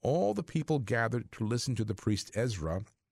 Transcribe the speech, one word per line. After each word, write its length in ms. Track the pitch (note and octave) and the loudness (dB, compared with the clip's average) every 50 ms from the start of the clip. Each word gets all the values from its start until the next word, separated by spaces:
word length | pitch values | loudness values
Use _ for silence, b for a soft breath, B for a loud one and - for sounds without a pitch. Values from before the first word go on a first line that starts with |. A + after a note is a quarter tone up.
| - | -2
all 320 | A#2+ C#3+ E3+ G3 G3+ G#3+ | 0 2 2 2 2 0
the 100 | G3+ E3 | 0 -2
people 340 | - - E3 D3 - D#3 C#3+ | -2 -2 -2 0 2 2 0
gathered 540 | A#2 F#2+ B2+ A#2 A#2 A2+ B2 A#2+ G#2+ - - | 2 2 2 2 2 2 0 -2 -4 -4 -6
to 140 | - A2+ | -4 -2
listen 280 | G#2+ A#2 A#2+ - C3+ B2 | 0 0 0 0 0 0
to 80 | A2 A2 | 0 0
the 100 | G#2+ G2+ | -2 -2
priest 360 | - - A2 G#2 F#2+ - - - | -2 0 2 2 2 0 -2 -2
Ezra, 480 | G#2 A#2+ B2+ G#2+ F#2 D2+ D#2+ E2 F#2+ G#2+ - _ _ _ _ | 0 0 0 0 -2 -2 -2 -2 -2 -4 -8 _ _ _ _